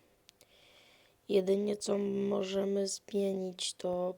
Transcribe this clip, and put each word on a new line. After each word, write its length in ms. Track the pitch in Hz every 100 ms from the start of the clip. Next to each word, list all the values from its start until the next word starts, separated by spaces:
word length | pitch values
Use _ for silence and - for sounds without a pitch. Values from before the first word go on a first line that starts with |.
| _ _ - - - - - - - - _ _ -
Jedynie 480 | 202 185 196 208 208
co 220 | - 196
możemy 880 | 202 202 202 202 190 196 196 196 196
zmienić, 880 | - - 202 196 190 185 180 -
to 400 | - 180 180 180